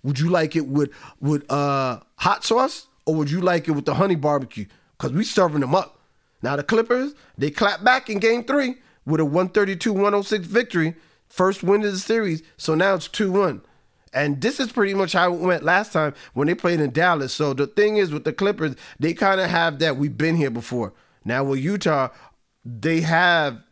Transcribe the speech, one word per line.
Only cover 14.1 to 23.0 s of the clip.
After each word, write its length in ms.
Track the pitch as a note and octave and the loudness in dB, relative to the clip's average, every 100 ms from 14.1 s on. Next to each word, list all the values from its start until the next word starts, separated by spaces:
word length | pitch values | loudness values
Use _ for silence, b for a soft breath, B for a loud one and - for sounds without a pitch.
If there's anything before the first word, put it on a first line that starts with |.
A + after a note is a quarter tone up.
And 280 | B2+ D3 C#3+ | -4 -2 0
this 180 | F#3+ - | -2 -2
is 140 | B3+ | -4
pretty 200 | - G3 | 0 0
much 200 | G3 F#3 | 0 0
how 200 | F#3+ F3+ | 2 0
it 60 | F3 | 0
went 240 | F3+ F3 | 0 0
last 300 | D3 F3+ G#3+ | 2 0 0
time 200 | E3 D3+ - B | -2 -2 -4 B
when 140 | - C#3+ | -2 -2
they 60 | |
played 280 | - F3 E3+ | 0 0 0
in 100 | D3 | 0
Dallas. 420 | B2+ F3+ E3 C3 | 2 2 2 -2
So 200 | - D3+ | -2 -2
the 120 | C3+ C#3 | 0 -2
thing 300 | - G#3 G#3+ | 2 2 4
is 160 | F#3+ | 0
with 140 | D3+ D#3 | -2 -6
the 80 | |
Clippers, 420 | - G3 G#3 D#3 B2+ B B | -2 -2 0 -4 -6 B B
they 140 | D3+ | -4
kinda 340 | E3 G3 F#3+ F3+ | 0 2 2 2
have 320 | F3 E3 C#3+ | 2 0 0
that 160 | D#3+ C3+ | -2 0
"we've 220 | C#3+ A2 | -2 0
been 180 | D#3+ E3 | 0 2
here 160 | C#3+ | 0
before." 400 | A#2 A#2 B2 G2+ b b b | -2 -6 -4 -6 b b b
Now 220 | - B2 C#3 | -4 -2 0
with 160 | C3+ | 0
Utah, 480 | C#3 G3+ F3 D3 B2+ B B B _ _ C#3+ | -2 0 0 0 0 B B B _ _ -16
they 340 | A#2 D#3 | -6 -2
have 600 | E3 | 0